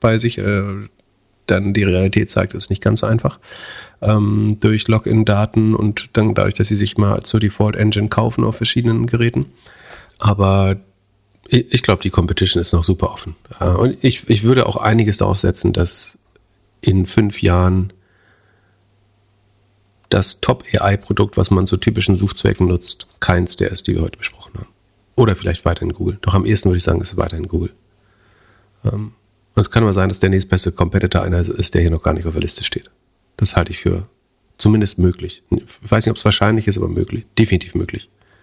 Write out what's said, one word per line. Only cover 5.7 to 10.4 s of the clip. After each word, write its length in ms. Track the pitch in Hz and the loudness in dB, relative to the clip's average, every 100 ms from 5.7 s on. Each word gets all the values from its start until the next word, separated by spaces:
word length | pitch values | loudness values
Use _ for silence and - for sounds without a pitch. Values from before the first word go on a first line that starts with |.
und 360 | 110 104 104 - | 2 0 -4 -4
dann 220 | - 107 | 0 0
dadurch, 200 | - 101 | 2 0
dass 140 | - 101 | 0 0
sie 80 | 104 | 0
sich 200 | 95 - | -2 0
mal 260 | 104 98 | 0 0
zur 180 | - 110 | 0 0
Default-Engine 680 | 104 - 104 - 107 104 107 | 0 0 -2 0 0 0 -2
kaufen 360 | - 113 120 | 0 0 0
auf 120 | 113 110 | -2 -2
verschiedenen 500 | 113 123 120 113 117 | -2 0 0 0 0
Geräten. 400 | 117 117 131 135 - - - - - - - | 0 0 -2 -6 -10 -20 -20 -20 -20 -20 -4
Aber 580 | 107 101 | 0 2